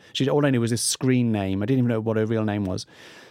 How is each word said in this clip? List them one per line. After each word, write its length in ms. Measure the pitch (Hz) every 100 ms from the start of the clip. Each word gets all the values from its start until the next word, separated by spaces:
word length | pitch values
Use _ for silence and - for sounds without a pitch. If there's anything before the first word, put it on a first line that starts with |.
| -
She, 140 | - 135
all 160 | 147 143
I 40 |
knew 100 | 131
was 100 | 117
this 100 | 117
screen 500 | - - 131 127 120
name. 320 | 107 95 95
I 20 | 104
didn't 140 | 135
even 100 | 120
know 120 | 113
what 160 | 110 110
her 80 | 110
real 180 | 113
name 220 | 107 104 98
was. 200 | 95 - - - - -